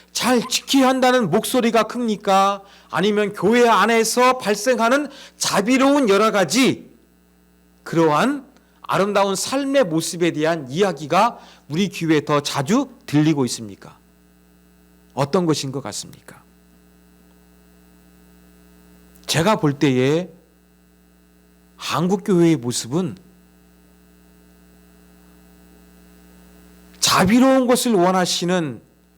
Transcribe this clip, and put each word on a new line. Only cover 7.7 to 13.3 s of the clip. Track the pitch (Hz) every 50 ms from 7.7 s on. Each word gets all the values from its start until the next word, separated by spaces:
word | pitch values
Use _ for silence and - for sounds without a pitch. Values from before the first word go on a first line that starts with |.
| _ _ -
그러한 | - - 165 165 156 147 151 190 254 294 269 - - - _ _ _ _ _ - -
아름다운 | 135 165 196 208 202 202 196 196 190
삶의 | 185 - - 262 277 285 269 277 277 240
모습에 | 170 156 160 156 - - 165 175 165
대한 | 139 151 151 156 170 160 139 123
이야기가 | 135 170 202 190 170 143 156 131 165 185 214 240 233 - - - - - _ -
우리 | 139 175 208 180
귀에 | - - 170 156 160 147 147
더 | - 147 143
자주 | 139 - - 135 135 131 208 277 285 - - - _
들리고 | - 143 147 151 156